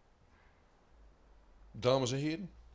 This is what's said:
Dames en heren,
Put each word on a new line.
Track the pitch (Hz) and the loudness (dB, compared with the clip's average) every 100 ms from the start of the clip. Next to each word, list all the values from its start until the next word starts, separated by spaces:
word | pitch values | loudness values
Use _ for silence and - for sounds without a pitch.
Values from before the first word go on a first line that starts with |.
| - _ - - - - - - - - - - - - - - - | -20 _ -20 -20 -20 -20 -20 -20 -20 -20 -20 -20 -20 -20 -20 -20 -20
Dames | 113 123 135 123 | -2 2 4 2
en | 135 | 0
heren, | 151 165 185 - - | -2 -4 -8 -14 -20